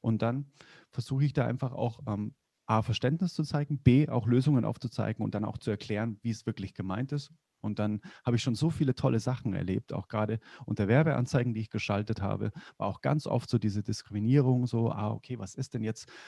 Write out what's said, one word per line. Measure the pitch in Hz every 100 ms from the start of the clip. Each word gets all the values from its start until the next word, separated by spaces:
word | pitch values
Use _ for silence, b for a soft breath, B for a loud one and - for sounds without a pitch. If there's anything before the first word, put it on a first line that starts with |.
Und | 117 110
dann | 113 127 143 B B B B
versuche | - - 135
ich | 143
da | 135 120
einfach | 123 131
auch, | 120 117 113 135
ähm, | 104 104 - _ _ -
A, | 110
Verständnis | 113 113 151 165 185
zu | -
zeigen, | 151 151 143 143
B, | - 127 151
auch | 120 107
Lösungen | 120 131 135
aufzuzeigen | 110 - 120 - 107 110
und | 107
dann | 104
auch | 107 107
zu | -
erklären, | 101 - 104 113 104
wie | 117
es | 107 -
wirklich | - 98
gemeint | - 95 95 135
ist. | 147 - - _ _
Und | 107 104
dann | 107 104 196 B
habe | - 120
ich |
schon | -
so | 113 160
viele | 160 139
tolle | 127 139 117
Sachen | 127 127 -
erlebt, | 95 90 95 -
auch | - -
gerade | 110 107 113 B B -
unter | - 202
Werbeanzeigen, | 123 160 131 127 135 120
die | 110
ich | 107
geschaltet | 104 - 101 101 113
habe, | 95 98 107 B B _
war | 101
auch | -
ganz | 135 147 -
oft | 120 -
so | 117
diese | 107 101
Diskriminierung, | 101 104 - 104 110 139 127 127 123
so, | 117 113
ah, | 101 107
okay, | 107 - 123
was | 98
ist | - 135
denn | 120
jetzt | 110 110 - B